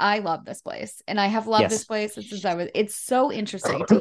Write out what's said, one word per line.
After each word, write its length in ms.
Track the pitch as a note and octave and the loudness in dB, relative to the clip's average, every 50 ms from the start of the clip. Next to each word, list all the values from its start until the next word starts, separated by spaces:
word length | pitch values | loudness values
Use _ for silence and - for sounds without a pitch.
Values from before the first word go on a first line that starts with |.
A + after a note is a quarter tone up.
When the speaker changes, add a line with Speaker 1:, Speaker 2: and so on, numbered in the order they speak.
Speaker 1:
"I 200 | F#3+ G3+ G#3 G#3+ | 2 2 2 2
love 260 | G3 E3 D#3+ - - | 0 -2 -4 -4 -6
this 160 | - - - | -10 -14 -12
place. 400 | - - - - - - - - - | -12 -12 -10 -10 -10 -12 -14 -12 -8
And 140 | - G3+ G#3 | -4 0 2
I 60 | G3 | 2
have 200 | G3+ A3 A3 G#3+ | 2 2 0 0
loved 160 | A3 A3 G#3+ G#3 | 2 4 4 4
Speaker 2:
Yes. 80 | - | 4
Speaker 1:
this 120 | A3 G#3+ - | 2 -2 -4
place 300 | - A3 G#3+ G#3+ G#3 - | -4 -4 -4 -4 -4 -6
since 280 | G#3+ G#3 - G#3 F#3+ F#3+ | -10 -12 -10 -8 -4 -2
I 80 | F#3 E3+ | -2 -2
was," 160 | E3+ F3 - - | -2 -2 -2 0
it's 200 | G#3 G#3+ G#3+ - | 0 0 0 -2
so 340 | - - - B3 B3+ C4+ C#4 | -6 -2 0 2 2 2 2
interesting 540 | - G#3+ G#3+ - G#3 F#3+ - - - - E3+ - | 0 -2 -6 -6 -6 -4 -4 -2 -2 0 4 6
to, 120 | G#3+ - | 6 6